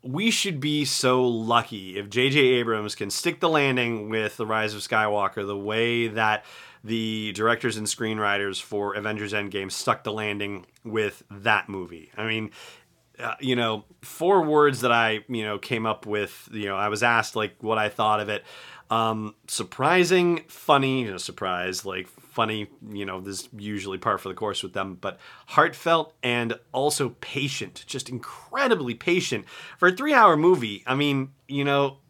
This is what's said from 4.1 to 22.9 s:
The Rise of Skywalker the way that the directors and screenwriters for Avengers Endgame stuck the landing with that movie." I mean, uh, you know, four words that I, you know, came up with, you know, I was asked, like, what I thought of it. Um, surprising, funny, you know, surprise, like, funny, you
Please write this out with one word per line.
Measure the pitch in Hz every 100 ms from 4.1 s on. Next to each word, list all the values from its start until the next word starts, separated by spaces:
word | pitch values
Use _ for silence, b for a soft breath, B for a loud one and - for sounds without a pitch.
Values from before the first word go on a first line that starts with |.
| 110 107 -
The | 110
Rise | 110 107
of | 104
Skywalker | - 113 107 104 98 - 101
the | 101
way | 101 110 117 117 117
that | 107 110 107 B B B B 107
the | 113 110 110 107
directors | 95 110 117 123 107
and | 107
screenwriters | - 113 110 104 101 101 95
for | - 104 101
Avengers | 101 104 107 104
Endgame | 104 101 98 95
stuck | - - 113 -
the |
landing | 107 107 104 101 101 90 _ 113
with | 110 104 - _
that | 101 107 104 -
movie." | 98 85 82 82 -
I | 110
mean, | 110 107 B B B B _ _ _
uh, | 117 -
you | 135 123
know, | 117 110 - _
four | - - 175 196
words | 156 151 147 123
that | 120
I, | 117 113 107 -
you | 120
know, | 107 104
came | - 120 110
up | 107 107
with, | 104 101 - -
you | 110 101
know, | 98
I | 104
was | 104
asked, | 120 117 110 110
like, | 104 -
what | 110 110
I | 107
thought | - 107 107
of | 104
it. | 104 B B B B _
Um, | 113 113 110 107 - -
surprising, | - 101 - 139 180 170 185 175 165 -
funny, | - - 143 135 131
you | 113
know, | 92
surprise, | - 90 95 90 92 92 95
like, | 95 92
funny, | - - - 110 110 104 -
you | 107